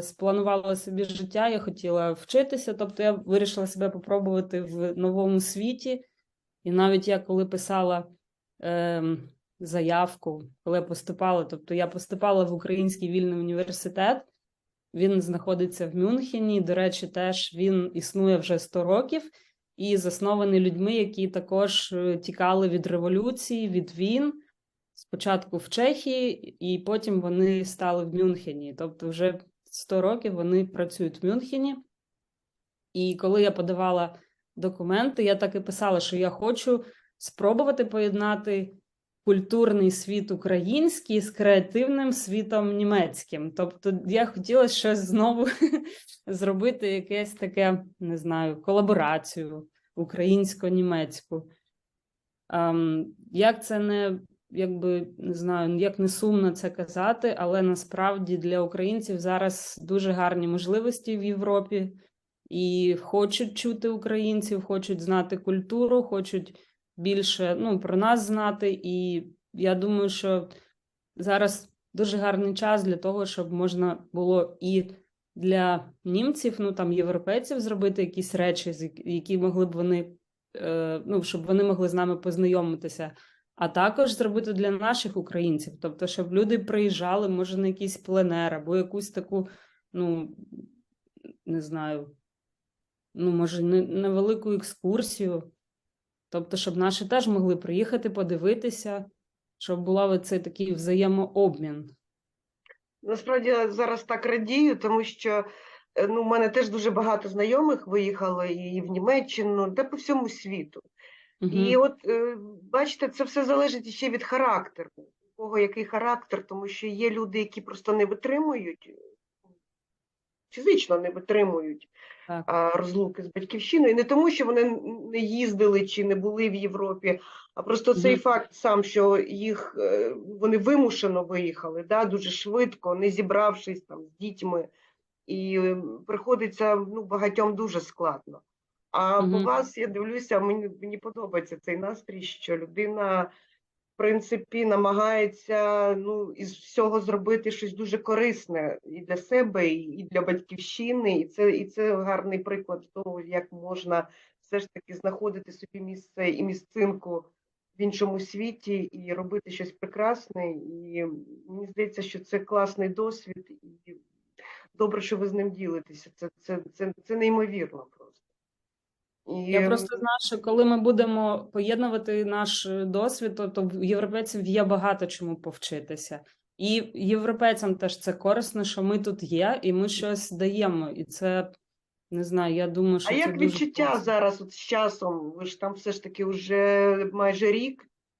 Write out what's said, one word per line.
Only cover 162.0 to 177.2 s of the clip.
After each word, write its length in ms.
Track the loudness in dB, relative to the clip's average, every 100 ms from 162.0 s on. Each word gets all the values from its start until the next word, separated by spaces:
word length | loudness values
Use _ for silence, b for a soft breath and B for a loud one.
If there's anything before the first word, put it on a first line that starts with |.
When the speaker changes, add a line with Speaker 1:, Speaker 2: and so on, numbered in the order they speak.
Speaker 2:
що 180 | -10 -10
це 200 | -6 -6
класний 500 | -2 0 0 -2 -4
досвід, 580 | -2 -6 -6 -14 -18 -18 -20 -20 -20 -20
і 80 | -20 _ _ _ _ B B B
добре, 280 | -2 0 0
що 160 | -4 -2
ви 100 | -2
з 60 |
ним 180 | -2 -4
ділитеся. 580 | -4 -6 -6 -8 -20 -20 -14
Це, 140 | -16 _
це, 180 | -10 -8 -8
це, 200 | -8 -8 -8
це 120 | -6 0
неймовірно 720 | 2 4 2 -2 -8 -10 -20 _
просто. 260 | -20 _ _ _ _ _ _ _ _ _ _ _ -10
І 220 | -6 2
Speaker 1:
Я 160 | 4 4
просто 200 | 2 0 -4
знаю, 200 | -2 -2 -2
що 140 | -4
коли 240 | 2 6 6
ми 120 | 6
будемо 680 | 4 6 4 2 0 -2 -4
поєднувати 720 | -4 0 0 0 -2 -2 -2 0
наш, 400 | -2 -2 -2 -4
е, 200 | -4 -2
досвід, 500 | 0 0 -2 -6 -4
то, 120 | -4
то 140 | -2
в 200 | -2 0
європейців 640 | 0 0 0 -4 -4 -4 0
є 180 | 2
багато 420 | 4 4 2 0 -2
чому 280 | -6 -8 -8
повчитися. 840 | -10 -10 -8 -8 -10 -12 -12 -14 b b _ -6
І 340 | -2 -2 -2 -4
європейцям 800 | 0 0